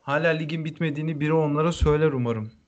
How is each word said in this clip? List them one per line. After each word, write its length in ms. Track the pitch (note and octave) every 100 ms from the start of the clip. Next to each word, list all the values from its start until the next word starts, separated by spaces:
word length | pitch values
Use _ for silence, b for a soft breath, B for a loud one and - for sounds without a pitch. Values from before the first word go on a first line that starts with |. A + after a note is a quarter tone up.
hala 280 | - D3 E3
ligin 360 | D#3 D#3 E3 D#3
bitmediğini 540 | - D#3+ C#3+ D#3 D3
biri 140 | D3+
onlara 380 | D#3+ D3+ D3 E3
söyler 400 | E3+ D3+ D3+ D#3
umarım. 400 | C3 A#2 A2+ A2 -